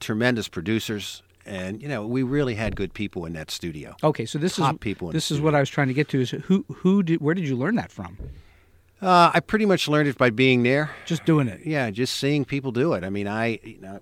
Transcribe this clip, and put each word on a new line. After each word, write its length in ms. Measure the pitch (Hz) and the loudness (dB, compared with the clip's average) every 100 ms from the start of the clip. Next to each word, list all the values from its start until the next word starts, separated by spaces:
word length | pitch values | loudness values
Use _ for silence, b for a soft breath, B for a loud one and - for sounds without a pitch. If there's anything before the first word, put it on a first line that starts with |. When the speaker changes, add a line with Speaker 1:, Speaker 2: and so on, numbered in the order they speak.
Speaker 1:
tremendous 480 | - 110 120 117 98 | -6 0 0 0 -4
producers, 720 | - 82 110 - 104 92 - _ _ | -6 -2 -2 -2 -6 -8 -14 _ _
and, 360 | - 98 92 110 | -12 -10 -8 -10
you 40 | 143 | -8
know, 160 | 131 107 | -8 -4
we 160 | 127 | -2
really 300 | 127 143 135 107 | 0 0 0 -2
had 180 | 110 | -2
good 180 | 95 95 | -2 -4
people 300 | - 101 92 82 | -4 -6 -6 -8
in 60 | |
that 160 | 82 78 | -8 -10
studio. 420 | - 87 76 71 - | -8 -8 -10 -12 -2
Speaker 2:
Okay, 220 | 151 147 113 | 0 0 -4
so 100 | 156 | -4
this 180 | 170 - | -4 0
Speaker 1:
Top 180 | 135 151 | 0 0
Speaker 2:
is, 20 | |
Speaker 1:
people 300 | 107 95 87 | -4 -6 -4
in 40 | |
Speaker 2:
this 140 | 156 - | -4 -2
Speaker 1:
the 60 | 147 | 0
Speaker 2:
is 40 | |
what 100 | 151 | 2
Speaker 1:
studio. 80 | 147 | 2
Speaker 2:
I 20 | |
was 100 | 139 | 2
trying 180 | - 135 | 0 0
to 60 | |
get 140 | 131 147 | 0 0
to: 120 | 139 | 0
is 100 | 127 | 0
who, 340 | 139 - 190 - | -2 2 0 0
who 340 | 143 185 196 | -2 2 4
did, 160 | 175 165 | 2 0
where 140 | 143 | 0
did 120 | 180 156 | 0 0
you 80 | |
learn 220 | 127 143 233 | -2 0 -2
that 160 | - | -4
from? 240 | - 90 98 117 B B B B B B - | -10 -14 -12 -14 B B B B B B -6
Speaker 1:
Uh, 300 | 190 180 170 | 4 6 8
I 60 | 170 | 6
pretty 260 | - 214 214 | 2 2 4
much 220 | 180 - | 2 2
learned 200 | 151 147 | 2 2
it 80 | 123 | 4
by 140 | 127 | 2
being 320 | 110 131 123 | 6 6 6
there. 280 | 120 139 151 - | 4 2 0 -6
Speaker 2:
Just 200 | - 170 - | -6 -2 4
doing 220 | 156 127 | 4 2
it. 120 | 92 | -2
Speaker 1:
Yeah, 260 | 151 156 120 | -4 -2 -2
just 260 | 101 127 - | -2 -2 0
seeing 280 | 139 147 131 | 0 0 0
people 260 | 139 131 | -4 -2
do 220 | 117 156 | 0 2
it. 100 | 113 | 0
I 60 | 90 | -2
mean, 180 | 101 101 | -2 -2
I, 320 | 107 117 110 | -2 -2 -4
you 160 | - 107 | -8 -16
know, 200 | 95 98 | -16 -16